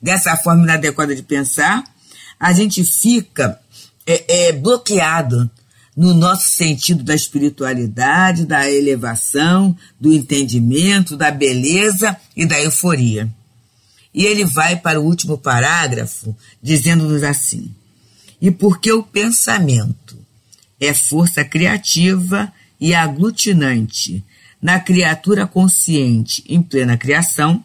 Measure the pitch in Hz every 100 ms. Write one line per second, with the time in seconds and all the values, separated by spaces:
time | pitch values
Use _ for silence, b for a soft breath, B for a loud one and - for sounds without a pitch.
0 | 123 185 202 165 - 170 165 160 151 143
1 | 147 135 131 143 135 - 151 214 269 B
2 | B B B B 165 180 214 190 175 -
3 | 226 240 - - 120 - _ B B _
4 | - 170 - 175 175 151 156 247 - 202
5 | 156 165 139 120 120 _ b b b -
6 | 175 170 175 185 - - 165 143 - 170
7 | 127 151 - 147 147 143 131 127 117 107
8 | 127 160 185 170 160 151 139 143 143 135
9 | 117 113 - 139 160 180 196 175 B B
10 | 147 156 131 139 135 120 117 135 180 202
11 | 180 147 156 143 139 127 131 175 214 190
12 | 214 190 _ - 170 156 151 - 180 156
13 | 120 107 110 110 _ _ _ b b b
14 | b - 196 311 302 131 160 175 175 156
15 | 151 170 - 151 139 123 131 170 156 120
16 | 117 - 110 107 b b 131 151 160 165
17 | 156 151 143 143 - - - 110 _ _
18 | b b b b 175 190 202 180 - 226
19 | 214 - 214 233 - 220 160 123 104 -
20 | - - - _ _ b b _ 143 143
21 | - 147 170 - 147 156 180 214 - -
22 | 175 190 180 196 208 b b b 160 170
23 | 160 143 202 226 - 185 139 123 110 -
24 | - 90 98 b b b 156 180 185 180
25 | 170 156 - 196 190 - 185 - - 156
26 | 127 117 113 - - 160 170 139 123 120
27 | 127 147 170 - 151 175